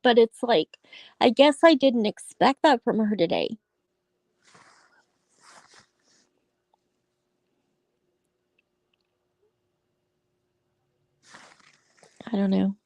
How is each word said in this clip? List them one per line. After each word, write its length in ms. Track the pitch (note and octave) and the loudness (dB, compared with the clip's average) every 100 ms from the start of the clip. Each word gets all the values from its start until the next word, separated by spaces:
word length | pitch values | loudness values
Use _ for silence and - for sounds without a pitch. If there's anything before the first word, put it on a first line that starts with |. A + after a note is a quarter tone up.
but 160 | C4 A#3 | 2 2
it's 240 | A3+ - | 2 -2
like, 360 | A#3+ G3+ D#3+ - _ - - _ | -2 -2 -2 -12 _ -20 -20 _
I 100 | B3 | -2
guess 280 | A#3 C#4 C#4+ | 4 2 4
I 100 | E4 | 2
didn't 320 | D4 C4+ A#3+ G#3+ | 4 0 0 -4
expect 560 | - - - A#3+ C4+ | -6 -20 -2 -2 0
that 220 | D#4+ B3 | 0 0
from 140 | A#3+ G#3+ | -2 -4
her 160 | A3 G#3 | -4 -4
today. 420 | E3+ F2 - A3 _ _ _ _ _ _ _ _ _ - _ _ _ _ _ _ _ _ _ - _ - _ _ _ _ _ _ _ _ _ _ _ _ _ _ _ _ _ _ _ _ _ _ _ _ _ _ _ _ _ _ _ _ _ _ _ _ G#4 _ _ _ _ _ _ _ _ _ _ _ _ _ _ _ _ _ _ - - _ _ _ _ _ _ _ - | -4 -4 -6 -10 _ _ _ _ _ _ _ _ _ -20 _ _ _ _ _ _ _ _ _ -20 _ -20 _ _ _ _ _ _ _ _ _ _ _ _ _ _ _ _ _ _ _ _ _ _ _ _ _ _ _ _ _ _ _ _ _ _ _ _ _ _ _ _ _ _ _ _ _ _ _ _ _ _ _ _ _ _ _ -20 -20 _ _ _ _ _ _ _ -10
I 40 | G#3 | -6
don't 140 | G3 | -2
know. 260 | F#3+ F#3+ G3 | -2 -4 -8